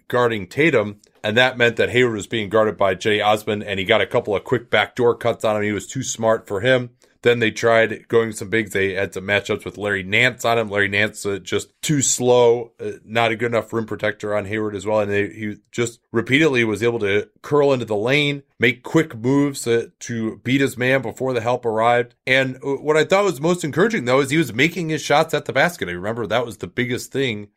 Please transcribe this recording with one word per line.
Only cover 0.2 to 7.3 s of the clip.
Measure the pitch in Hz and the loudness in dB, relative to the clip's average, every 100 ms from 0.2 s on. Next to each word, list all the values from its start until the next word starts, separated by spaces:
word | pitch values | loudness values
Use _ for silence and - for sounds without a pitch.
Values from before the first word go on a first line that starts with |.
| 120 110 90 | 0 0 -6
Tatum, | 135 160 127 104 101 _ _ | 0 2 2 0 -6 _ _
and | 107 110 | -2 2
that | 127 117 | 2 4
meant | 120 113 | 2 2
that | 95 | 2
Hayward | 120 123 | 2 2
was | 107 92 | 0 -6
being | 117 101 | -6 0
guarded | 110 110 92 | 2 2 2
by | 98 | 0
Jay | 92 113 104 | 0 0 2
Osman, | 101 107 113 104 | 2 0 0 -4
and | 104 98 | -4 -4
he | |
got | 95 110 | 2 2
a | 98 | 2
couple | 123 113 95 | -2 0 -2
of | |
quick | - 120 123 | -2 -4 0
backdoor | 110 101 - 120 110 | 0 0 2 0 2
cuts | 117 110 | -2 -2
on | 113 107 | 0 0
him. | |
He | 104 | 0
was | 101 - | -2 -6
too | 131 | -8
smart | 123 - 113 110 - | -8 -2 0 0 -2
for | 101 | -2
him. | 120 131 123 _ _ _ | 2 0 0 _ _ _
Then | 117 | 2